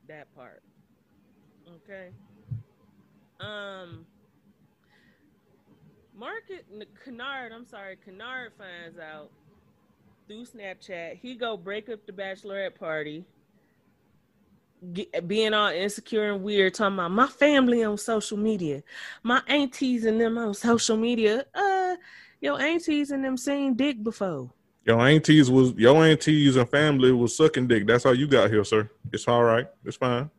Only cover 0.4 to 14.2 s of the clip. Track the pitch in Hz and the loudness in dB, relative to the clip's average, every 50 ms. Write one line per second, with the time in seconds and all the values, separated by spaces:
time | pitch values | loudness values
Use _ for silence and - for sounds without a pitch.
0.4 | 127 117 87 - _ _ _ _ _ _ _ _ _ _ _ _ _ _ _ _ | -20 -20 -20 -20 _ _ _ _ _ _ _ _ _ _ _ _ _ _ _ _
1.4 | _ _ _ _ _ 170 170 165 _ _ 202 190 185 180 185 - _ _ _ _ | _ _ _ _ _ _ -20 -20 _ _ -20 -20 -20 -20 -20 -20 _ _ _ _
2.4 | _ - - - - _ _ _ _ _ _ _ _ _ _ _ _ _ _ _ | _ -14 -14 -14 -14 _ _ _ _ _ _ _ _ _ _ _ _ _ _ _
3.4 | 185 208 214 208 202 202 196 190 185 175 165 160 165 175 _ _ _ _ _ _ | -18 -16 -16 -16 -16 -16 -16 -18 -20 -20 -20 -20 -20 _ _ _ _ _ _ _
4.4 | _ _ _ _ _ _ _ _ _ _ _ _ _ _ _ _ _ _ _ _ | _ _ _ _ _ _ _ _ _ _ _ _ _ _ _ _ _ _ _ _
5.4 | _ _ _ _ _ _ _ _ _ _ _ _ _ _ _ 196 220 294 403 453 | _ _ _ _ _ _ _ _ _ _ _ _ _ _ _ -20 -18 -16 -16 -16
6.4 | 453 _ 381 349 - _ 196 214 208 _ _ _ _ 269 247 226 240 269 277 269 | _ _ -20 -20 -20 _ -20 -20 -20 _ _ _ _ -20 -20 -16 -14 -14 -12 -12
7.4 | 254 226 226 226 240 233 - 208 196 196 190 190 _ 208 185 190 220 247 262 254 | -14 -16 -18 -20 -20 _ -20 -20 -20 -20 -20 _ _ -20 -20 -20 -16 -14 -14 -14
8.4 | 247 220 _ _ 208 185 175 175 170 165 165 170 160 156 156 151 151 151 _ _ | -14 -16 _ _ -20 -20 -20 -18 -20 -20 -20 -20 -20 -18 -18 -20 -20 -20 _ _
9.4 | _ _ _ _ _ _ _ _ _ _ _ _ _ _ _ _ _ _ 208 220 | _ _ _ _ _ _ _ _ _ _ _ _ _ _ _ _ _ _ -20 -20
10.4 | 240 240 _ 226 208 190 185 _ - - 190 175 170 165 135 180 - 247 254 233 | -20 -20 _ -16 -14 -14 -14 _ -16 -16 -14 -12 -12 -14 -16 -16 -16 -18 -12 -8
11.4 | 240 233 220 196 170 190 202 214 214 - 233 214 _ - 196 190 196 190 190 190 | -8 -8 -8 -8 -10 -10 -10 -10 -10 -12 -16 -16 _ -20 -14 -12 -12 -12 -12 -14
12.4 | _ 208 196 196 196 180 - _ 196 165 156 156 151 151 151 160 185 _ _ _ | _ -12 -10 -8 -8 -8 -10 _ -10 -8 -6 -6 -8 -8 -12 -14 -16 _ _ _
13.4 | _ _ _ _ _ _ _ _ _ _ _ _ _ _ _ _ | _ _ _ _ _ _ _ _ _ _ _ _ _ _ _ _